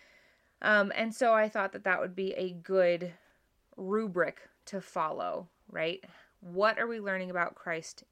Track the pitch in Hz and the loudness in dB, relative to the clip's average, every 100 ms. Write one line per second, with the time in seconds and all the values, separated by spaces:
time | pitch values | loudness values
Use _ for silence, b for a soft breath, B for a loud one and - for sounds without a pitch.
0 | b b b b b _ - 214 202 - | b b b b b _ 4 4 4 0
1 | 226 220 240 220 220 214 196 202 196 180 | -4 2 4 6 4 0 -4 -2 0 0
2 | 185 180 190 - 185 175 170 190 175 170 | 0 -2 -4 -2 -4 -6 0 4 4 2
3 | 175 170 b b b _ _ - 190 208 | -2 -12 b b b _ _ -10 -2 -2
4 | 220 180 165 - - _ - 196 - 185 | 0 0 0 -2 -16 _ -12 -10 -6 -4
5 | 156 - 87 - 180 _ _ - 160 170 | -2 -2 -4 -4 -8 _ _ -4 -4 -4
6 | - B B _ 180 175 214 214 233 226 | -12 B B _ -8 0 2 2 -2 -4
7 | 202 190 185 180 170 - - 165 165 - | -4 -4 -2 -2 -2 -4 -6 -6 -8 -16
8 | - | -16